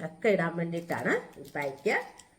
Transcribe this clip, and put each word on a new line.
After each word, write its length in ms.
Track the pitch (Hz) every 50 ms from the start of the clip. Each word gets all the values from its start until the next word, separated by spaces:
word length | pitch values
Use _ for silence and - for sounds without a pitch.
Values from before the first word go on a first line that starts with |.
| 165 160
ഒക്കെ 220 | - - - 220 196
ഇടാൻ 160 | 175 165 170 170 170
വേണ്ടിയിട്ടാണ് 520 | 170 170 170 170 170 - 143 113 127 214 403 508 - - - -
ഈ 20 | 135 - -
പായ്ക്ക്. 400 | 147 143 139 135 - - 208 262 480 - - - - - - _